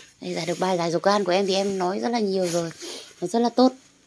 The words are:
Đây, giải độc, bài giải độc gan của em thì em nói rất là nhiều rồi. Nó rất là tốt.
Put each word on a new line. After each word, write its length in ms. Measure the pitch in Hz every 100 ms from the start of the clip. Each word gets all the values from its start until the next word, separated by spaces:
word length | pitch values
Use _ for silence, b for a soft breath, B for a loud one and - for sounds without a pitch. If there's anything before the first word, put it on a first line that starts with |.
| B -
Đây, 140 | 180
giải 120 | 175 170
độc, 120 | 165
bài 160 | 185 185
giải 140 | 170
độc 100 | 170
gan 220 | 190 208
của 80 | 185
em 140 | 185 196
thì 80 |
em 240 | 190 196 190
nói 220 | 180 208
rất 80 | 233
là 100 | 240
nhiều 280 | 208 190 180
rồi. 240 | 170 165 - 339 B B -
Nó 60 | 175
rất 120 | 233
là 100 | 233
tốt. 240 | 240 254 254 - _